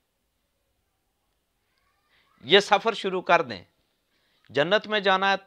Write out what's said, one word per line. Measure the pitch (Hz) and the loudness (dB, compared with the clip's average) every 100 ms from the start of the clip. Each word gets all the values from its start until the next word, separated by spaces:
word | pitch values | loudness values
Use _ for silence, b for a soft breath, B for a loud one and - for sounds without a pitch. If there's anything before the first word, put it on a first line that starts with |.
| _ _ _ _ _ _ _ _ _ _ _ _ _ _ _ _ _ _ _ _ _ _ _ _ 117 | _ _ _ _ _ _ _ _ _ _ _ _ _ _ _ _ _ _ _ _ _ _ _ _ 2
ये | 190 | 2
सफर | - 202 214 202 | 4 0 0 -4
शुरू | 196 185 | -6 -4
कर | 170 170 | 2 0
दें, | 139 95 - _ _ _ _ _ _ _ _ | 0 -10 -16 _ _ _ _ _ _ _ _
जन्नत | 131 160 208 208 | -4 0 -2 -2
में | 214 | -4
जाना | 196 190 196 | 0 0 0
है | 190 | -2